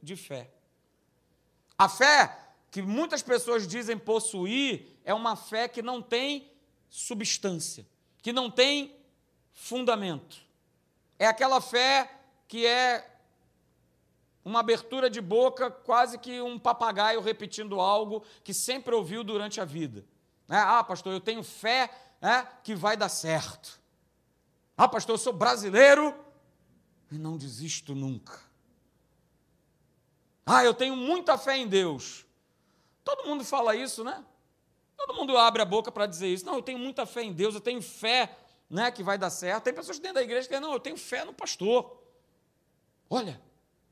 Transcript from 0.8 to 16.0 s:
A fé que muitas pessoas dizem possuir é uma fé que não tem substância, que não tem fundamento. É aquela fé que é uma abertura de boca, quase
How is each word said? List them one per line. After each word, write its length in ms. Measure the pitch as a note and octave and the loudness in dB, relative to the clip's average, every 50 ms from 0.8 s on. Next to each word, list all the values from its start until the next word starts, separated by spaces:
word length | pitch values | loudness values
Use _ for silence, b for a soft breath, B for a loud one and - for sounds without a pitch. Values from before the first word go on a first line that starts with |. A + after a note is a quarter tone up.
| _ _ _ _ _ _ _ _ _ _ _ _ _ _ _ _ _ _ _ - | _ _ _ _ _ _ _ _ _ _ _ _ _ _ _ _ _ _ _ 4
A 100 | F#3+ G3 | 4 4
fé 500 | - - C4 C#4+ D4+ C#4+ G#3 - - - - - _ _ _ _ | 6 4 6 8 8 8 6 4 0 -8 -20 -20 _ _ _ _
que 120 | - G3 | -10 -8
muitas 400 | F#3+ F#3+ G#3 B3+ D#4+ - D#4 C#4 | -6 -4 -2 -2 -2 -2 -4 -6
pessoas 440 | - A#3+ B3 A#3 - A#3 A#3+ A3+ G3+ | -2 0 0 0 0 0 -2 -2 -2
dizem 300 | F3 F#3 B3 A#3 A3 A#3 | -4 -8 -8 -6 -6 -6
possuir 1000 | G3+ - G#3 A3 A3 G#3+ - - F#3+ F3+ F#3+ A#3 C4+ C#4 C4+ G#3 C#3 - - - _ _ | -6 -2 -2 0 0 0 -2 -4 -4 -4 -2 -2 0 0 -2 -2 -4 -8 -14 -20 _ _
é 100 | - G3+ | -4 -4
uma 220 | A3 A3+ A#3 G#3+ | -2 -2 -4 -4
fé 320 | - - - G#3+ A3 A#3+ A#3+ | -4 -8 -6 -4 -4 -4 -4
que 120 | - A#3+ | -4 -6
não 220 | A3 A#3+ B3+ A#3+ | -6 -6 -6 -8
tem 500 | A#3 - A#3 A#3+ C4 C#4+ D4 C#4 C4+ - _ _ _ _ _ _ _ _ | -6 -4 -4 -2 -2 -2 -4 -6 -8 -14 _ _ _ _ _ _ _ _
substância, 960 | - - - - B3 G3+ A3 - - - - G3 F3 D#3+ D3+ - - - G2+ _ _ _ _ _ _ _ | -14 -12 -10 -8 -6 -4 -4 -4 -2 -2 -2 -4 -4 -4 -6 -8 -10 -14 -18 _ _ _ _ _ _ _
que 120 | - A3+ | -8 -4
não 180 | A#3+ C4 B3+ A#3 | -2 -2 -2 0
tem 440 | - B3+ B3+ C#4 C#4+ C#4+ C#4 C#4 - - _ _ _ _ _ _ _ _ _ _ _ | 2 4 4 4 4 0 -2 -6 -12 -20 _ _ _ _ _ _ _ _ _ _ _
fundamento. 840 | - - - A3+ B3+ B3+ A#3+ A#3 G#3 G3+ F3+ D#3+ C#3 - - - - _ _ _ _ _ _ _ _ _ _ _ _ _ _ _ - | -18 -12 -8 -6 0 2 2 2 2 0 -4 -6 -6 -10 -14 -20 -20 _ _ _ _ _ _ _ _ _ _ _ _ _ _ _ 2
É 80 | G3+ | 2
aquela 360 | A3 A3 A3 C#4 C4 C4 B3+ | 2 4 2 2 2 2 2
fé 480 | - - A3+ A#3+ B3+ C4 C#4 C4+ B3+ - - - _ _ _ _ _ | 0 0 0 2 4 4 4 2 2 0 -6 -18 _ _ _ _ _
que 200 | _ - A#3 A#3 | _ -4 0 2
é 420 | A#3 A#3+ B3 B3+ B3+ A#3+ A3+ - - - _ _ _ _ _ _ _ _ _ _ _ _ _ _ _ _ _ _ _ _ _ _ _ _ _ _ | 2 4 4 4 2 0 -2 -4 -10 -20 _ _ _ _ _ _ _ _ _ _ _ _ _ _ _ _ _ _ _ _ _ _ _ _ _ _
uma 140 | F3+ A3 A#3 | -2 -2 0
abertura 500 | A3+ A3 A3+ A3 A#3 A3+ A#3+ C4 B3+ B3 | 2 2 2 0 0 -4 -2 0 0 0
de 120 | G#3 A#3 | 0 -4
boca, 500 | G3+ E3+ G#3 A#3 B3+ C4 B3+ B3+ C4 B3 | -4 0 4 4 4 4 2 0 -4 -4
quase 480 | - - - - A3+ A#3+ | -4 -6 -2 2 4 4